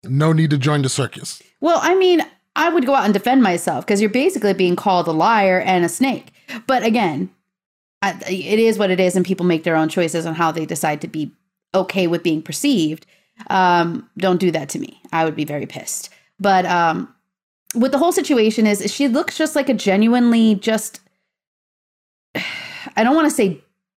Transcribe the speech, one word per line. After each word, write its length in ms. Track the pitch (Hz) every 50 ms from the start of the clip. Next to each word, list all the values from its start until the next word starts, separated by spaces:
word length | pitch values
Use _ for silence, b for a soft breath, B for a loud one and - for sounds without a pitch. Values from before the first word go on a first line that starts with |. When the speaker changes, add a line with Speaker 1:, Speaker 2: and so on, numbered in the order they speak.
| _
Speaker 1:
no 300 | - 131 139 151 160 160
need 160 | 156 160 151
to 80 | 151 143
join 240 | 123 147 151 147
the 80 | 139 131
circus. 520 | - - 131 113 - - - - - - - _ _ _
Speaker 2:
Well, 180 | - 320 339 -
I 120 | - 311 359
mean, 320 | 381 381 370 359 320 - - _ _ _ _ _
I 140 | - 302 339
would 180 | 320 349 262 233
go 80 | 277
out 100 | 269 190
and 80 | 208 208
defend 280 | 196 - 247 254 269 240
myself 420 | 196 175 175 - - 156 127 -
'cause 160 | - 214 196
you're 80 | 214 214
basically 440 | 202 247 277 381 370 262 214 208 190
being 220 | 175 185 180 180
called 320 | - - 208 185 180 160 165
a 40 |
liar 480 | 160 156 165 208 233 220 196 190 185 185
and 240 | - - 185 180 175
a 40 | 165
snake. 420 | - - 247 185 240 - - - B B B B B 233 B -
But 140 | 262 247 214
again, 460 | 233 220 240 214 170 151 135 185 185 _ _ _ _ _ _ _ _ _ _ _ _ _ _
I, 180 | - 196 170 - - -
it 300 | 180 190 151 160 202 214
is 180 | 226 226 220 196
what 100 | 208 190
it 80 | 185 180
is, 160 | 185 180 180
and 80 | 185 180
people 200 | 175 190 175 175
make 180 | 180 170 160 160
their 120 | 175 165
own 140 | 160 160 156
choices 360 | - 190 175 165 160 170 160
on 80 | 170 160
how 160 | 160 170 160
they 140 | 156 170 156
decide 360 | 151 170 147 - 160 151 151
to 60 | - -
be 240 | - 156 151 - _ _ _ _ _ _ _ _ -
okay 300 | 190 185 185 - 196 185 170
with 140 | 170 170 175
being 180 | 180 156 156 156
perceived. 640 | - 151 - - 285 277 208 160 151 156 160 _ B B B B B B B B -
Um, 560 | - 190 185 180 175 175 165 170 165 - - _ _ -
don't 220 | - 190 180 175
do 100 | 190 180
that 180 | 165 160 156 147
to 100 | - -
me. 200 | - - - _ _ -
I 120 | - 165 165
would 120 | 160 156
be 100 | 156 151
very 200 | 147 147 147 - -
pissed. 420 | - - - - - - - - b b b b b b
But, 260 | 190 202 190 185 180
um, 480 | 175 180 175 170 165 160 170 180 - _ _ _ _ _ _ _ _ _ _ _ _ -
what 180 | 240 233 269
the 60 | 262 269
whole 120 | 311 339
situation 540 | 359 381 302 - 302 240 214 220 220 - 220 214
is, 140 | 208 196
is 100 | - 202 -
she 140 | - 277 277
looks 300 | 226 285 - - - -
just 180 | 320 311 -
like 140 | 294 277 285
a 40 | 262
genuinely 800 | - - 202 185 196 214 226 240 247 240 240 233 226 226 220 214
just, 440 | 196 - 226 220 214 - - - - _
<sighs> 1300 | _ _ _ _ _ _ _ _ _ _ _ _ _ _ _ _ _ _ _ _ _ _ _ _ _ _
I 680 | - - - - - - - - - - - _ - 220
don't 120 | 240 277
wanna 140 | 320 311 285
say, 300 | - - 226 190 165 143 _ _ _ _ _ _ _